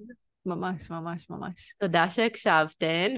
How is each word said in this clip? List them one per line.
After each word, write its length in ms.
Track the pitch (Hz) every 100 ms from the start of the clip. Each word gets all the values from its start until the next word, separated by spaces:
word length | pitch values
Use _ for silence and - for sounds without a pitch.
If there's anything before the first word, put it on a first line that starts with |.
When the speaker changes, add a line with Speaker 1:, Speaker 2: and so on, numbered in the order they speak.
| 220 247 _ _ 185
Speaker 1:
ממש, 440 | 165 180 180 -
ממש, 0 |
ממש, 400 | 165 165 180 -
ממש. 440 | 151 - 180 - -
Speaker 2:
תודה 300 | 196 170 165
שהקשבתן, 1040 | 202 226 226 208 160 156 - 160 165 196